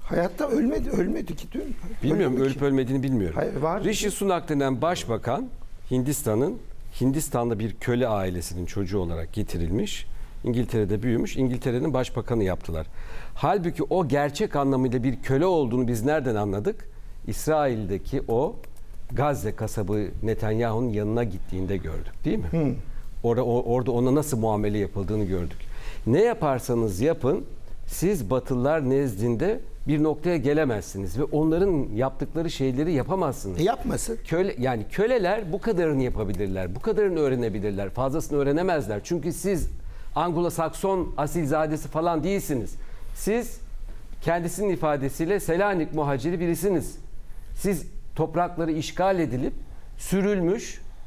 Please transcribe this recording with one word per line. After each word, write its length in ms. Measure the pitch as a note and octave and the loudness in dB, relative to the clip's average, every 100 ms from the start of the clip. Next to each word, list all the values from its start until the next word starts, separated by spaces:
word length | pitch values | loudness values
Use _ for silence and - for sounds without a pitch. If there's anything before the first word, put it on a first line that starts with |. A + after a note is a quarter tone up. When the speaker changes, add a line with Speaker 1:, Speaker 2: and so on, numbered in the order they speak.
Speaker 1:
Hayatta 440 | - - F3 - D4 | -2 0 0 -2 -2
ölmedi, 400 | C4+ A#3+ G#4 - | 2 2 0 0
ölmedi 460 | - - - - D3+ | 0 0 -2 -4 -6
ki 180 | - | -8
değil 120 | D4 D4+ | -6 -4
mi? 60 | A3+ - - | -4 -4 -2
Speaker 2:
Bilmiyorum, 300 | A#2+ D#3+ D#3+ B2+ | 2 2 4 4
Speaker 1:
Ölmedi 80 | C3+ | 2
Speaker 2:
ölüp 100 | C3 | 2
Speaker 1:
ki. 60 | C#3+ | 2
Speaker 2:
ölmediğini 380 | C3+ B2 C3+ | 2 2 0
bilmiyorum. 320 | C3+ B2+ F2+ D#2+ | 2 2 2 0
Speaker 1:
Hayır, 160 | D3+ C#3 | -2 0
var. 280 | D3+ F#3+ | 0 0
Speaker 2:
Rishi 280 | G3 G#3+ G#3 | 0 0 0
Sunak 380 | - G3 F3 - | 0 2 2 2
denen 320 | D3 C3+ B2+ | 2 2 2
başbakan 680 | D#3 F3+ - A2 A#2 C#3 B3+ - - - - | 2 0 0 -2 0 -2 -2 -8 -8 -8 -2
Hindistan'ın, 680 | B2+ B2+ C#3 - G#2+ D3 A#3 - - - - | 0 0 0 2 2 2 -2 -8 -10 -8 0
Hindistan'da 580 | B2+ C#3 D3+ B2 A#2+ G#2+ | 2 2 0 0 0 0
bir 140 | A2 | -2
köle 340 | - - A#2+ B2 | -4 0 2 4
ailesinin 580 | G#2 F#2+ F2 E2 F2 F2 | 2 0 -2 -4 -4 -4
çocuğu 340 | G2 F#2+ G2+ | -2 0 0
olarak 340 | E2+ E2 E2 | 0 -2 -4
getirilmiş. 720 | - G2+ F2 E2 G2 G#3 - - - - - | -2 -2 0 0 0 0 -2 -4 -4 -6 -6
İngiltere'de 600 | - A#2+ A#2 A2+ G2+ G#2 | -2 0 0 2 2 0
büyümüş. 340 | A#2 A#2 G#3+ - | 0 0 0 0
İngiltere'nin 560 | C3 A#2+ C3+ A#2+ D#3+ | 0 0 0 0 0
başbakanı 500 | C3 A#2+ B2+ - A#2 | 0 -2 -2 -2 2
yaptılar. 440 | F#2+ F2 - D#2+ D#2 - - - - - | 2 0 -2 -4 -4 -6 -6 -6 -6 -2
Halbuki 480 | C#3+ G3 E3+ - | 2 2 0 -2
o 240 | D3+ F3 D#3 | 0 0 2
gerçek 480 | C#3+ D3 C#3+ G#3+ D3 | 2 2 0 -2 0
anlamıyla 480 | C#3 C3 B2+ B2 | 2 2 2 2
bir 180 | A#2+ A#2+ | 0 0
köle 240 | - C3+ F3+ | 2 2 4
olduğunu 420 | F3 C3 B2 A#2+ | 4 2 2 2
biz 160 | A#2+ A#2+ | 2 2
nereden 300 | D#3 B2+ G#2+ | 2 2 0
anladık? 540 | G#2 G2 C#3+ A3+ - - - - - | 0 0 -2 -4 -6 -10 -12 -8 -6
İsrail'deki 960 | G#2+ - D#3 C#3+ A2+ G2 F#2+ - C#3 - | -4 2 2 4 0 0 -2 -2 -4 0
o 280 | A#2 D#3+ A#3+ - - - - - | 2 0 -2 -10 -10 -10 -8 -4
Gazze 440 | - D3 C3+ G2 F#2+ | 0 2 2 -2 -2
kasabı 520 | A2 A2 F#2+ G#2 G#2 - | -2 -2 0 0 0 -2
Netanyahu'nun 680 | G#2+ A2 A2 A2 A#2 A2 B2 | 0 0 2 2 2 2 0
yanına 340 | G#2 G#2 A#2 | 0 0 2
gittiğinde 540 | A#2+ G#2 - F#2 F#2 G2 | 0 -2 -2 -2 0 -2
gördük, 480 | D#2+ D#2+ - - D#3 | -2 -4 -4 -4 0
değil 120 | G#3+ | 0
mi? 80 | E2+ | 0
Speaker 1:
Hı. 220 | E3 D3 A#2 - - - - | 2 2 0 -4 -4 -4 -2
Speaker 2:
Orada, 220 | A#2 A#2 B2 | 0 2 2
o-, 180 | A#2+ A#2 | 2 2
orada 180 | A#2+ B2 | 0 2
ona 240 | A#2+ B2+ C#3 | 2 4 2
nasıl 220 | D3+ B2 | 2 0
muamele 380 | A2 G#2 G#2+ G#2 | 2 2 2 0
yapıldığını 460 | F#2+ G#2 F#2 G#2+ | 0 -2 -2 0
gördük. 340 | G2 F#2 E2+ - - - - - - | 0 0 -2 -4 -6 -6 -6 -4 2
Ne 140 | C3+ | 4
yaparsanız 760 | A3+ A3+ D#3 C3 - A#2+ A2+ F2+ | 4 4 2 0 0 0 2 2
yapın, 440 | C#3 E3 B2 F#3+ C4+ - - - - | 0 2 2 0 -2 -8 -6 -6 -4
siz 420 | - F3 G3 G2 | 0 2 2 0
Batılılar 600 | B2+ - B2+ B2+ D#3+ B2+ | 0 0 2 2 2 2
nezdinde 720 | C3+ C#3 G2 A#2 A2+ F3 A#3 - - - | 2 2 0 0 2 2 0 -4 -4 0
bir 160 | D3 | 2
noktaya 340 | D#3 D3+ E3 E3+ | 4 2 0 2
gelemezsiniz 840 | C#3 D3 D3+ G#2+ - F#2+ G2 A2 | 4 4 4 0 -4 -6 -4 -2
ve 40 | |
onların 640 | D3 D3+ D#3 D#3+ G3 E3 C3 G#2 | 0 2 4 4 4 2 0 0
yaptıkları 540 | C3 - C#3+ D#3 E3 | -2 -2 -4 -2 -2
şeyleri 420 | - C3 B2+ D#3 | 0 0 2 2
yapamazsınız. 680 | D3+ A#2+ F#3+ D#3+ - G2 F#2 | 0 0 0 0 -2 -4 0
Speaker 1:
E, 40 | |
yapmasın. 540 | F3 B3+ A#3+ C3 - A3+ - | 2 2 -2 -2 -2 -4 -2
Speaker 2:
Köle, 280 | E3 G3 - | 0 0 0
yani 260 | B2 A#2+ G#2 | 0 0 -2
köleler 600 | - G#3+ B3+ F3 G#3+ F#3 | 0 2 4 2 0 -2
bu 80 | E3 | -2
kadarını 420 | A#3 F#3 E3 C#3 | 0 2 2 4
yapabilirler, 720 | B2+ G#2+ G#2 F#2+ G2+ F#2+ F#2 A2+ | 2 2 0 0 0 0 -2 -2
bu 40 | |
kadarını 400 | A3+ G#3+ G#3 E3 | 0 2 4 4
öğrenebilirler, 720 | C#3+ B2+ A#2 G#2 G2+ G2 G2 | 2 2 0 0 -2 -2 -2
fazlasını 480 | - C3 D3+ C3+ D3 | 0 0 0 0 2
öğrenemezler. 640 | C#3 D3 F#3 E3 G#2+ G#2 | 2 2 2 2 0 -4
Çünkü 300 | G2+ E3+ D3 | -2 -2 -2
siz 360 | - F#3 F3+ - - - - - - | -2 0 0 0 -4 -8 -8 -4 -2
Anglo-Sakson 920 | E3+ E3 F3 E3+ D#3+ - G3 F#3+ E3 - | 0 2 0 0 -2 -2 0 0 0 -2
asilzadesi 680 | D3 E3 D3 D#3 D#3 D3+ D3+ | -2 0 2 2 2 -2 -4
falan 360 | D#3 E3+ E3 | 0 2 2
değilsiniz. 520 | D3+ G3 - C3+ G#2+ - - - - - | 0 0 0 -2 -2 -4 -6 -8 -8 -4
Siz 420 | - A3+ A#3+ - - - - - - - | 0 0 -2 -6 -8 -8 -8 -8 -10 -6
kendisinin 480 | - E3+ E3+ - G3+ | 0 0 0 0 0
ifadesiyle 720 | E3+ D#3 D3 C3+ - E3 G3+ | 2 2 2 0 0 0 0
Selanik 540 | - E3+ G#3 F#3+ D3+ | 2 2 2 2 0
muhaciri 460 | D3+ C#3+ C#3 C3+ F3 | 0 0 2 0 0
birisiniz. 560 | F3 D#3 F#3+ F3 A2 - - - - - - - | 0 2 2 2 0 -6 -8 -8 -8 -8 -8 -2
Siz 300 | G3 F3 - - - - | 0 0 -2 -8 -6 -2
toprakları 560 | D#3+ D#3+ F3 E3+ E3 | 0 0 0 0 0
işgal 480 | D#3+ - - F#3 F#3+ | 0 -2 2 2 4
edilip 340 | D#3 B2 C3+ - - - - - | 2 0 -2 -4 -8 -10 -12 -10
sürülmüş, 840 | - F#3 G3 G#3 E3+ G#3+ - - - - | -2 2 2 2 2 0 -2 -8 -10 -10